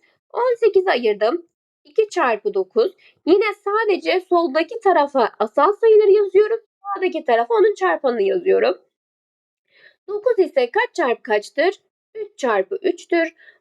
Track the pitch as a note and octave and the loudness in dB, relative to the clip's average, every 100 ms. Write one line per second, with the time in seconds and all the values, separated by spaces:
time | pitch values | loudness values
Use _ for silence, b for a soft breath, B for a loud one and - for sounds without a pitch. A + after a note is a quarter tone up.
0 | _ _ _ - B4 A#4+ A4 G4 F#4 C4+ | _ _ _ -4 -2 0 2 2 0 0
1 | A#3 G3+ G#3+ E4+ - _ _ _ _ - | -2 0 -2 -2 -8 _ _ _ _ -2
2 | G#4+ F4+ C4+ G#3+ G#3 G3 F#3 - E4+ b | -2 -2 -2 -2 -4 -4 -2 -2 -2 b
3 | b b - G4 G#4+ G4 G4+ G#4+ A4+ F4+ | b b 2 2 2 -4 -4 -2 -2 -2
4 | D#4+ F4+ F4 F4 E4+ D4+ D#4+ A#4 G4 E4+ | -2 -4 0 -2 0 -2 -4 -2 0 2
5 | C#4+ C4 A3+ - G#3+ - D4+ G4+ A4+ G#4+ | 0 0 -2 -2 -4 0 0 2 4 4
6 | G#4 G#4 G4 F#4 G#4+ A4+ - _ G4 G4 | 6 2 2 2 2 -2 -8 _ -10 -6
7 | F#4 D#4+ B3+ A#3 A#3 A4+ G#4+ G4+ F#4 D#4+ | -6 -4 0 0 0 2 2 0 -2 -2
8 | C4+ A#3 G3 F#3+ F3+ F#3+ - - _ _ | -2 -2 -2 -2 0 0 0 -2 _ _
9 | _ _ _ _ _ _ b b b b | _ _ _ _ _ _ b b b b
10 | - G4+ A4+ A4 D#4+ - B3 G4 A#4+ - | -10 -4 0 0 0 0 0 -2 -2 -2
11 | C#4 A3+ - G#3+ - - E4+ G4+ _ _ | -2 -4 -2 -4 -2 -2 -2 -4 _ _
12 | _ A4 G#4 - B3 G#3 F#3+ - - F4 | _ -14 -14 -8 -2 -2 -4 -4 -4 -4
13 | - E4+ E4 b b b | -4 -2 -2 b b b